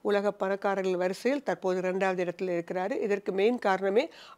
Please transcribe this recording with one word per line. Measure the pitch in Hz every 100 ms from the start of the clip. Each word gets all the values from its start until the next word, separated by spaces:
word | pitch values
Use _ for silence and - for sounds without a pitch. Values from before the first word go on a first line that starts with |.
உலக | 214 202 202
பணக்காரர்கள் | 196 190 196 202 196 190 180
வரிசையில் | 180 190 240 285
தற்போது | - 180 190 185
இரண்டாவது | 180 185 190 185
இடத்துல | 175 175
இருக்கிறாரு. | 185 175 170 185 190 269
இதற்கு | 214 202 -
மெயின் | 190 202 240
காரணமே | 208 190 196 196 302 - -